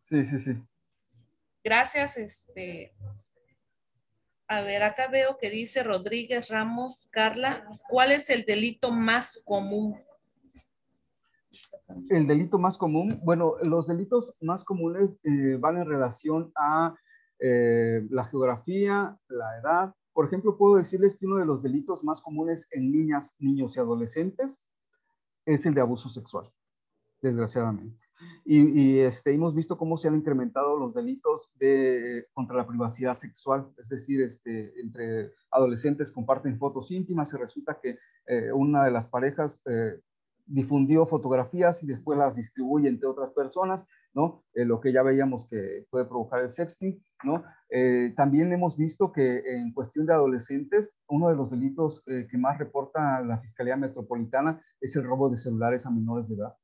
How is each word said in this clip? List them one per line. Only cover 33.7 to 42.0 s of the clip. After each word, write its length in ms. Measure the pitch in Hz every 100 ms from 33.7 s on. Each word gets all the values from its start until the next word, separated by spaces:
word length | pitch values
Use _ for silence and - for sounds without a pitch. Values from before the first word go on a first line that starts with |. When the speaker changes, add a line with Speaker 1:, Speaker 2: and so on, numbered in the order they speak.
| -
Speaker 1:
es 100 | 117
decir, 320 | 135 - 139
este, 580 | 127 117 - 113 107 -
entre 520 | 117 117 117 113 104 _ _
adolescentes 600 | 131 131 117 147 143 147
comparten 460 | - 117 135 143 117
fotos 320 | 139 135 120
íntimas 420 | 180 180 175 147
y 60 | 139
resulta 400 | 120 - - 147
que, 140 | 127 - _ _ -
eh, 260 | 120 113
una 320 | 131 143 147
de 60 | 139
las 180 | 120 113
parejas, 540 | 123 131 139 151 -
eh, 360 | - 117 113 87 _ _ _ _ _
difundió 600 | 139 117 143 135 156 160
fotografías 760 | 160 123 127 127 175 175 170
y 40 | 151
después 320 | 123